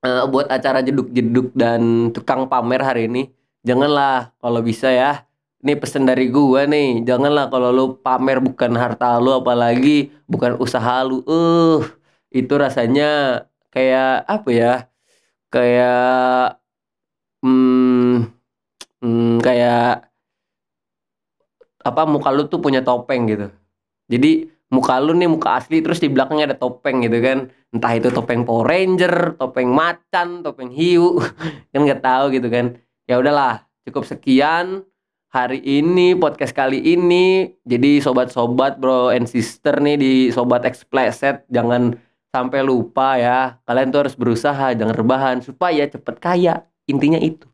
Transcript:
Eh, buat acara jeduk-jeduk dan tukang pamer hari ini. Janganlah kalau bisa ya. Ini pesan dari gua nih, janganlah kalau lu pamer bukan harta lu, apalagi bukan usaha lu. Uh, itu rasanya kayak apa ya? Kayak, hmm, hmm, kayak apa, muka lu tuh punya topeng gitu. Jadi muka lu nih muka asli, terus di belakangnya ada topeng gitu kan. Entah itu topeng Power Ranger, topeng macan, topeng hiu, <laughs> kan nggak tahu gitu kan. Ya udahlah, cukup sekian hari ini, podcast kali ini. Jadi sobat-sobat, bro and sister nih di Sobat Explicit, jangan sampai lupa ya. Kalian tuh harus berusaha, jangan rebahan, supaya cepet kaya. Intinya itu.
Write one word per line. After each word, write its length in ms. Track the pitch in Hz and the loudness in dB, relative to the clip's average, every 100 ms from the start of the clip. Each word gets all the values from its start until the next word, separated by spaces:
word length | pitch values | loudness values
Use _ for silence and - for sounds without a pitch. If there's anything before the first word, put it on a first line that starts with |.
| 127 | -2
Eh, 180 | 127 127 | -2 0
buat 180 | 131 143 | -2 -2
acara 320 | 131 135 131 | -2 0 -2
jeduk-jeduk 640 | 131 143 - 123 113 120 127 131 | 0 -2 -2 -2 0 0 -2 0
dan 560 | 120 117 117 117 117 | 0 2 2 2 0
tukang 320 | 113 - 131 131 | -4 -4 -2 0
pamer 320 | 127 117 127 | -2 0 -2
hari 320 | 139 120 113 | -2 -2 -2
ini. 220 | 123 135 _ _ _ 117 | -4 -6 _ _ _ -2
Janganlah 640 | 127 143 143 139 131 120 _ | 0 2 2 0 -2 -6 _
kalau 220 | 123 117 | -4 -2
bisa 240 | 117 110 131 | -2 -2 0
ya. 340 | 127 135 143 _ _ _ _ | 2 2 -2 _ _ _ _
Ini 100 | 135 143 | -4 -2
pesan 240 | 123 147 131 | -4 0 2
dari 240 | 127 127 | 2 2
gua 320 | 131 139 131 | 2 4 2
nih, 400 | 143 151 139 117 | 2 0 0 -2
janganlah 480 | 117 127 139 147 131 | 0 0 2 0 0
kalau 240 | 131 123 | 0 2
lu 120 | 127 131 131 | 2 0 -2
pamer 400 | 131 127 131 131 | -4 -2 0 0
bukan 380 | 127 - 120 117 | -2 -2 -2 0
harta 400 | 123 113 120 120 | -2 -2 0 2
lu, 160 | 127 | 2
apalagi 800 | 135 127 120 120 120 135 151 143 - _ | 0 0 0 0 2 2 2 0 -10 _
bukan 300 | 117 123 120 | -4 -2 -2
usaha 400 | 127 127 113 127 | -4 -2 -2 -2
lu. 240 | 131 131 - | -2 -4 -2
Uh, 560 | 160 170 170 165 156 - - _ _ _ | 0 2 2 2 2 -2 -12 _ _ _
itu 240 | 127 123 | -4 -2
rasanya 880 | 143 139 131 117 110 147 151 135 120 - _ _ | 0 0 0 0 0 0 0 -2 -4 -8 _ _
kayak 480 | - 131 131 131 131 - | -2 2 2 2 -2 -2
apa 200 | 214 170 | -4 0
ya? 220 | 117 120 127 120 _ _ _ _ _ _ | 2 2 0 -6 _ _ _ _ _ _
Kayak, 1120 | 123 123 123 123 123 127 127 127 127 127 - _ _ _ _ _ _ _ _ | 0 2 4 2 2 2 2 2 0 0 -4 _ _ _ _ _ _ _ _
hmm, 880 | 131 131 127 127 127 123 123 123 110 _ _ _ _ _ - _ | 2 4 4 4 2 2 2 0 -2 _ _ _ _ _ -20 _
hmm, 400 | 120 117 117 117 | -2 0 2 2
kayak 640 | 123 123 120 120 120 82 _ _ _ _ _ _ _ _ _ _ _ _ _ _ _ _ _ _ | 2 2 2 2 0 -2 _ _ _ _ _ _ _ _ _ _ _ _ _ _ _ _ _ _
apa, 200 | 131 123 156 | -6 -2 0
muka 240 | 147 143 | 0 0
lu 160 | 135 147 | 0 -2
tuh 160 | 170 | -2
punya 220 | 135 135 | 0 0
topeng 420 | 127 123 - 131 113 | 0 -2 -2 -2 -2
gitu. 240 | 104 101 _ _ _ _ _ _ | -2 -6 _ _ _ _ _ _
Jadi 400 | 120 143 160 160 _ _ | 2 2 2 -2 _ _
muka 320 | 131 127 131 | -2 0 0
lu 160 | 147 170 | 0 2
nih 80 | 175 | 2
muka 320 | 160 - 131 | 0 0 -4
asli, 240 | - 160 | -2 -4
terus 160 | 160 170 | -2 -2
di 80 | 151 | -2
belakangnya 480 | 135 131 151 147 | 0 0 -2 -2
ada 40 | - | -4
topeng 420 | 127 123 143 131 | -6 -6 -4 -2
gitu 160 | 117 117 | 0 0
kan. 320 | 123 135 131 _ _ | 0 -2 -6 _ _
Entah 180 | 117 117 117 | -4 -2 0
itu 100 | 123 | 0
topeng 320 | 123 117 120 120 | -2 -4 -4 -2
Power 240 | 117 117 | 0 0
Ranger, 640 | 175 190 185 180 175 170 | 0 0 0 0 0 -2
topeng 340 | 160 131 131 123 | -4 -6 -4 0
macan, 720 | 135 165 175 _ 185 175 175 165 | 0 0 -4 _ -4 -4 -6 -12
topeng 240 | 135 127 | -12 -14
hiu, 480 | 131 170 175 175 170 117 - | -2 2 4 4 0 -4 -8
<laughs> 280 | 160 143 _ | -12 -14 _
kan 60 | 135 | 0
nggak 200 | 147 135 127 | 0 2 0
tahu 240 | 131 139 | 0 0
gitu 180 | 131 120 | -2 -2
kan. 300 | 120 123 120 _ _ - | -2 -4 -6 _ _ -2
Ya 80 | 123 | 0
udahlah, 480 | 135 147 135 110 _ _ | 2 2 0 -4 _ _
cukup 240 | - 135 - | -10 -10 -8
sekian 800 | - - 131 147 165 180 190 190 _ _ _ _ | -8 2 2 4 0 -4 -8 -14 _ _ _ _
hari 320 | 131 123 135 | -4 -4 -4
ini, 560 | 131 139 156 180 180 180 | -2 0 2 4 4 2
podcast 400 | 160 143 135 - | 0 -2 -8 -2
kali 240 | 135 135 | -2 0
ini. 720 | - 175 175 175 185 190 185 _ - | 0 2 2 4 4 2 -2 _ -4
Jadi 320 | 120 139 147 | 0 2 2
sobat-sobat, 800 | 139 127 127 123 120 127 135 135 | 2 0 0 -2 -2 0 -2 -2
bro 320 | 131 127 123 | -2 0 2
and 160 | 120 117 | 0 -2
sister 480 | 123 110 - 147 139 | -4 -4 -4 -2 0
nih 180 | 147 147 | 0 2
di 120 | 135 131 131 | 2 2 2
Sobat 320 | 131 123 123 | 0 0 0
Explicit, 800 | 123 123 _ 135 127 117 139 131 _ | 0 -8 _ -2 -2 -2 -4 -4 _
jangan 480 | 123 117 123 120 117 _ _ _ | -2 0 0 0 -2 _ _ _
sampai 320 | 131 127 139 | -6 -4 -2
lupa 560 | 135 127 110 - 135 131 | 0 -2 -2 -2 0 0
ya. 400 | 120 127 131 120 - | 0 0 -2 -6 -4
Kalian 240 | 123 131 | -2 0
tuh 160 | 143 143 | 0 -2
harus 80 | 135 | -2
berusaha, 560 | 120 117 147 139 131 | -2 0 -2 -2 -2
jangan 240 | 117 110 113 | -2 -2 0
rebahan, 480 | 113 131 135 127 | 0 0 0 -2
supaya 400 | 127 - 180 156 | -6 -6 -2 0
cepet 320 | 143 139 - - | -2 -6 -12 -8
kaya. 480 | 175 180 180 165 - _ - | -2 2 2 0 -8 _ -4
Intinya 320 | 139 143 165 | 0 2 2
itu. 240 | 160 160 - | 0 -6 -20